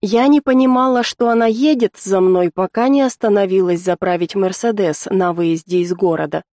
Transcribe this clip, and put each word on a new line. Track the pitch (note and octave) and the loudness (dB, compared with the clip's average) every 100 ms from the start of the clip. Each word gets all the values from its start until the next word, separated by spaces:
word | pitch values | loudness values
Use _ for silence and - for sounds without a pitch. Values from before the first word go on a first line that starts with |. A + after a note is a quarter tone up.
Я | G#3 A3+ C4 | 0 2 4
не | D4 | 4
понимала, | C#4 B3+ C4 B3+ C4 B3 | 4 2 2 2 2 0
что | A#3 - A#3 | -2 -2 0
она | A#3 A3+ | 2 0
едет | A3+ D4 D4 A3 - | 2 0 2 0 -4
за | - F#3+ | -2 0
мной, | F#3 F#3 F3+ | 2 2 0
пока | E3+ F#3 - B3 | -2 -4 -2 0
не | C#4 | 2
остановилась | C4+ - A3+ G#3 G3 F#3+ F3+ F3 | 0 -2 0 0 2 0 0 0
заправить | F3+ F3 F#3 F3 E3+ | -2 -2 -2 -2 -2
Мерседес | G3 F#3+ F#3+ A#3 G#3+ F#3 D#3 - | -2 -2 -2 -4 0 -2 -2 -2
на | F#3+ F3+ | -2 0
выезде | E3+ E3+ E3 - F3+ | 0 -2 -2 -2 -2
из | F3 | -2
города. | F3 F#3 D#3+ D#3 D#3+ - | -2 0 0 -2 -6 -8